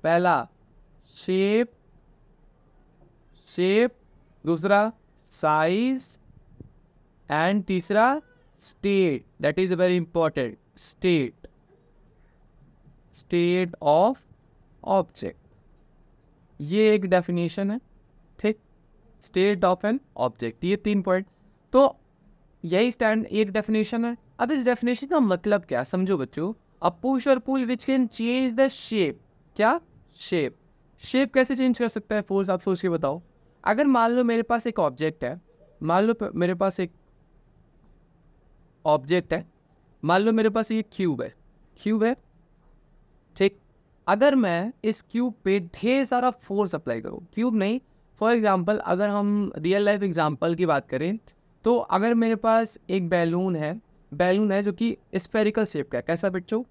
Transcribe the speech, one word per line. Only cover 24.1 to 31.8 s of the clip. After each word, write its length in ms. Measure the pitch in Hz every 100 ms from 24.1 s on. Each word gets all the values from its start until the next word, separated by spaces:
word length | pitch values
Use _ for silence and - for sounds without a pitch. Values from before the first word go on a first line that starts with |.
| 233 _ -
अब 120 | 240
इस 120 | 294 247
डेफिनेशन 420 | 240 240 247 277
का 120 | 320
मतलब 440 | 226 180 208 202 170
क्या, 180 | 123
समझो 340 | 131 185 185 180
बच्चों। 340 | 127 - 170 220 _ _
A 80 | 170 175 254
push 220 | 269 277
or 80 | 254
pull 200 | - 269 240
which 180 | 247 -
can 180 | 269 240
change 440 | - 226 254 262 226
the 100 | 269
shape, 440 | - - 220 165 - _ _ _ -
क्या? 240 | 214 330 _ - _ _
शेप, 380 | - 180 131 - _ _ _ _
शेप 300 | - 254 269
कैसे 220 | 262 262 254
चेंज 240 | 262
कर 80 | 233